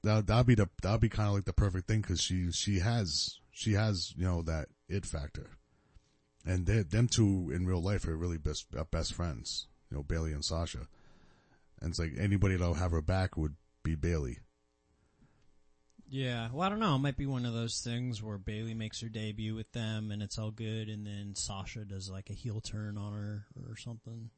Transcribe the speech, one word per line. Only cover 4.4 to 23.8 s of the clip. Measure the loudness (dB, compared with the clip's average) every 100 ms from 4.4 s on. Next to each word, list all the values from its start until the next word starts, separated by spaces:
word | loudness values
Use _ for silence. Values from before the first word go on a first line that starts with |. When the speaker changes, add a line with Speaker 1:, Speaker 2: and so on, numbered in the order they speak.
Speaker 1:
that | 0 -2 -4 _ -6
it | -6
factor. | -4 -6 -6 -10 -12 -18 _ _ _ -20 _ _ _ _ 0
And | 2
they, | 4 4
them | 4 4 4
two | 6 6 6 0
in | 0 2
real | 2
life | 2 0 0
are | -2
really | -2 -2
best, | -2 -6 -6
uh, | -6
best | -2 -2 -2
friends, | -2 -2 -2 -6 -8 -10 _ _
you | -8
know, |
Bayley | -2 -2 0
and | -2
Sasha. | -2 -2 -2 -6 -12 -16 -20 -20 -20 -20 _ _ _ -8
And | -4
it's | -2
like | -2 0
anybody | 2 6 6
that'll | 4 2
have | 2 2
her | 2
back | 2 2 2 0
would | -2 -4 _ _
be | -2 0
Bayley. | 0 0 -2 -8 -14 _ _ _ _ _ _ _ -20 _ -20 _ _ _ _ -20 -10
Speaker 2:
Yeah, | -4 -2 -2 -4
well, | -2
I | 0
don't | 2
know. | 4
It | 4
might | 2 0
be | -2
one | -2 -2
of |
those | -2 -2 -4
things | -4 -4 -2 -4
where | -6 -6
Bayley | -6 -6 -4
makes | -4 -6 -6
her | -8
debut | -6 -6 -4 -4
with | -4 -6
them | -6 -4 -4 -4
and | -4
it's | -6 -4
all | -6
good, | -6 -6 -4 -6
and | -8 -8
then | -8 -8
Sasha | -6 -6 -6 -8 -8
does, | -8 -8 -8
like, | -10 -10
a |
heel | -8 -6 -6
turn | -6 -6 -6 -6
on | -6
her | -6 -6 -8 -10 -14 -12
or |
something. | -12